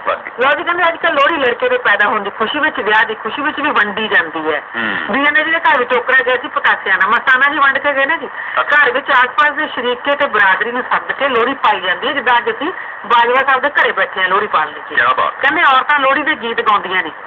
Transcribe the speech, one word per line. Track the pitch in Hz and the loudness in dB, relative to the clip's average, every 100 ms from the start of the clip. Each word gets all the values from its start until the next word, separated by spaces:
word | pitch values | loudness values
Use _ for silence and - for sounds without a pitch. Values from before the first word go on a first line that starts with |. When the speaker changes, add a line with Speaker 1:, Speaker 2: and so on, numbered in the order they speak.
| 190 | -4
Speaker 1:
ਵਾਕਈ। | - - - | -6 -6 -2
Speaker 2:
ਲਓ | 269 | 0
ਜੀ, | 294 | 2
ਕਹਿੰਦੇ | 330 349 339 | -2 0 0
ਅੱਜ | 320 | 0
ਕੱਲ੍ਹ | 339 | 0
ਲੋਹੜੀ | 294 294 330 | 2 2 2
ਲੜਕੇ | 247 233 247 | 0 0 0
ਦੇ | 247 | 0
ਪੈਦਾ | 226 202 208 | 2 2 2
ਹੋਣ | 214 | 0
ਦੀ | 202 | -4
ਖੁਸ਼ੀ | - 214 294 | -4 -4 -2
ਵਿੱਚ, | 302 254 | -2 -2
ਵਿਆਹ | 208 214 | 0 2
ਦੀ | 220 | 2
ਖੁਸ਼ੀ | 214 220 285 | -2 -8 -4
ਵਿੱਚ | 285 294 | -4 -2
ਵੀ | 285 | -2
ਵੰਡੀ | 226 208 202 214 | 0 -2 -2 0
ਜਾਂਦੀ | - 160 160 156 | 0 0 -4 -4
ਹੈ। | 147 - 117 | -4 -6 -6
Speaker 1:
ਹੂੰ। | 110 92 78 | -4 -4 -4
Speaker 2:
ਵੀ | 254 | 0
ਇਹਨਾਂ | 294 302 | 0 0
ਜਿਹਦੇ | 311 330 | 0 0
ਘਰ | 330 277 | 2 0
ਵੀ | |
ਟੋਕਰਾ | 247 247 254 254 240 | 0 -2 2 2 2
ਗਿਆ | 254 | 0
ਸੀ, | 294 | -2
ਪਤਾਸਿਆਂ | 277 226 208 202 185 | -2 0 0 0 0
ਨਾਲ, | 196 | 2
ਮਸਾਣਾ | 233 262 254 285 | 2 4 4 4
ਜੀ | 302 | 4
ਵੰਡ | 277 277 | 2 2
ਕੇ | 285 | 0
ਗਏ | 269 277 | 0 0
ਨੇ | 320 | -2
ਜੀ। | 247 - - - | -6 -10 -6 -4
Speaker 1:
ਅੱਛਾ। | - 285 480 | 2 4 4
Speaker 2:
ਘਰ | |
ਵਿੱਚ | 480 - | 2 2
ਆਸ-ਪਾਸ | 254 302 - 294 | 2 2 2 0
ਦੇ | 285 302 | 0 -4
ਸ਼ਰੀਕੇ | 262 240 247 277 285 | -4 -2 -2 -2 0
ਤੇ | 277 | 0
ਬਰਾਦਰੀ | 214 196 185 220 | 2 2 2 0
ਨੂੰ | 247 | -4
ਸੱਦ | - 208 - | -2 -4 -4
ਕੇ | - 277 | -2 0
ਲੋਹੜੀ | 233 240 | 2 0
ਪਾਈ | 269 240 190 | 0 0 0
ਜਾਂਦੀ | 185 175 254 | -2 -4 -2
ਹੈ, | |
ਜਿੱਦਾਂ | 285 233 240 | -2 0 2
ਅੱਜ | 226 | 0
ਅਸੀਂ | 226 311 - - - 202 | -4 -6 -6 -12 -14 0
ਬਾਜਵਾ | 240 240 262 | 2 4 2
ਸਾਹਿਬ | 262 262 | 2 2
ਦੇ | - | 2
ਘਰੇ | 330 254 | 2 0
ਬੈਠੇ | 196 180 196 | 0 -2 -2
ਹਾਂ | 185 | 0
ਲੋਹੜੀ | 196 208 | 0 0
ਪਾਉਣ | 165 147 | -2 -2
ਲਈ | - - | -8 -6
ਜੀ। | |
Speaker 1:
ਕਿਆ | 151 254 - | 0 2 2
ਬਾਤ। | - - | -2 0
Speaker 2:
ਕਹਿੰਦੇ | 277 339 | -2 2
ਔਰਤਾਂ | 302 262 269 294 | 4 4 2 2
ਲੋਹੜੀ | 269 277 | 2 0
ਦੇ | 302 | -2
ਗੀਤ | 247 233 226 | -4 -4 -2
ਗਾਉਂਦੀਆਂ | 214 202 190 185 | 2 0 0 -2
ਨੇ, | 165 - | -2 -4